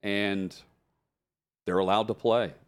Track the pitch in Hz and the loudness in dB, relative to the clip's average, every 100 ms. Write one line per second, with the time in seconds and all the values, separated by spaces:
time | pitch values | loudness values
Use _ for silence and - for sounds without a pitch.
0 | 101 101 101 98 92 - - _ _ _ | -2 -2 -2 -2 -6 -10 -20 _ _ _
1 | _ _ _ _ _ _ - 90 92 101 | _ _ _ _ _ _ -2 0 2 2
2 | 110 107 117 117 101 - | 0 -2 2 2 0 -8